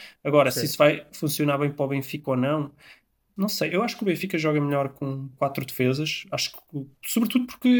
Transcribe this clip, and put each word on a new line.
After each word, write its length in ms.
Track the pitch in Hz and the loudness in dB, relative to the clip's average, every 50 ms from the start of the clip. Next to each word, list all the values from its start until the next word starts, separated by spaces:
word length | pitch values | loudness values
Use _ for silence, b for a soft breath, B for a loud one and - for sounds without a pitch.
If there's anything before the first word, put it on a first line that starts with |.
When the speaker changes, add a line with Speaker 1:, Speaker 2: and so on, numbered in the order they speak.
| B B B B - | B B B B -2
Speaker 1:
Agora, 280 | 147 147 147 135 131 | 4 6 6 6 6
se 140 | 123 123 135 | 4 -2 -4
Speaker 2:
Sim. 20 | |
Speaker 1:
isso 100 | 147 - | -2 2
vai 300 | - 147 151 160 - - - - | 4 4 4 4 2 -4 -14 -10
funcionar 440 | - 160 147 - - 151 147 143 | -6 -4 -2 -2 0 0 0 2
bem 140 | 139 147 143 | 0 0 -2
para 140 | 147 - 139 | -2 -2 -2
o 40 | 135 | -2
Benfica 420 | 139 135 135 - - 147 147 139 | -2 -4 -4 -6 -8 -6 -4 -2
ou 60 | 131 | 0
não, 360 | 127 127 139 151 156 143 139 - B B B B B B B _ _ _ _ _ | 2 2 2 0 0 -2 -4 -8 B B B B B B B _ _ _ _ _
não 120 | 196 196 214 | -4 -4 -2
sei. 260 | - - 156 151 175 | -2 -2 -4 -2 0
Eu 80 | 185 233 | 0 0
acho 140 | 233 - | -2 -2
que 60 | - 220 | -4 -2
o 20 | |
Benfica 320 | 196 165 151 - 190 - | -2 -2 -2 -2 -4 -2
joga 240 | 160 156 156 151 151 | -2 0 2 2 2
melhor 280 | 143 143 143 139 139 135 - | 2 0 0 0 -2 -2 -4
com 360 | - 143 135 135 135 135 135 - | -6 -6 -6 -6 -8 -10 -10 -6
quatro 280 | - 143 139 - 139 131 | -2 -2 -2 -2 -4 -8
defesas. 600 | - - - 127 127 135 147 156 156 - - - - | -6 -2 0 2 2 2 0 -2 -4 -6 -8 -8 -8
Acho 200 | - - - - - | -6 -4 -4 -6 -8
que, 340 | - - _ 151 143 135 - - _ - | -12 -16 _ -12 -12 -12 -12 -16 _ -8
sobretudo 420 | - - 226 226 208 - 254 247 | -2 0 0 2 2 2 0 0
porque 220 | - - - - 247 247 | -2 -4 0 2 4 4